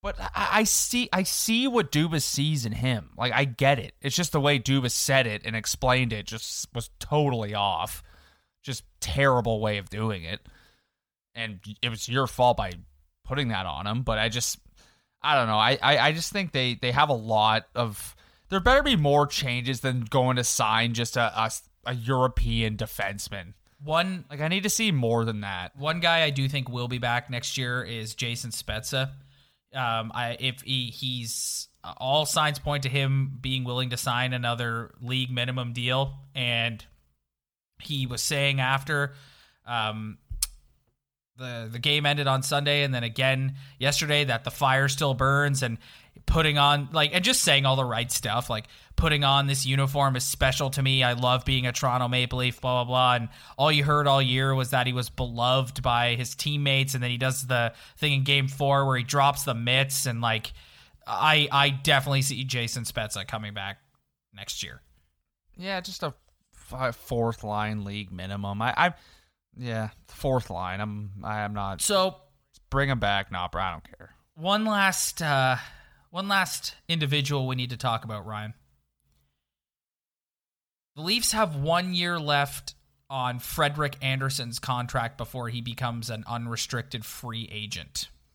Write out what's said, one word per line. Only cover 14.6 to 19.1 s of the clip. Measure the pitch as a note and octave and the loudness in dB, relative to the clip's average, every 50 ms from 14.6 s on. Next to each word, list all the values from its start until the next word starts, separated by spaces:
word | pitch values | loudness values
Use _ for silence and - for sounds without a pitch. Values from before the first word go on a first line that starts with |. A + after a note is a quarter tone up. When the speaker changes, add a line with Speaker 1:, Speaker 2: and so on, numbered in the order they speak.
| _ - _ _ - _ _ _ _ _ _ _ | _ -20 _ _ -20 _ _ _ _ _ _ _
Speaker 1:
I | - C#3+ D3+ | 0 2 4
don't | C#3 A#2+ A2+ | 4 4 4
know. | G#2+ G#2+ | 2 4
I, | G#2+ A#2 C#3 - - | 4 4 2 4 4
I, | B2+ D3 C3 | 4 4 6
I | A#2 D3 D#3 | 4 2 2
just | E3 E3 - - | 0 -4 -4 -4
think | G#3 F#3+ E3 - | -4 -4 -2 -2
they, | C#3+ B2+ B2 A#2+ | 0 0 0 -2
they | - - B2 A#2+ | -2 -2 -2 2
have | C3+ D3+ D3+ | 2 2 2
a | C#3 | 2
lot | A#2 A2 A2 A2 G#2+ G#2+ A2 A2 A2+ - _ _ | -2 0 2 2 4 6 4 4 2 -2 _ _
of, | A#2+ A#2+ A2+ G#2 - - - - _ _ _ _ _ _ _ | -2 -2 -2 -2 -8 -12 -14 -16 _ _ _ _ _ _ _
there | F#3+ G3 | -2 2
better | F3+ B3 C4 C#4 D4 | 4 6 6 6 6
be | D4 B3+ | 4 4
more | F3+ D3 C#3+ | 4 4 6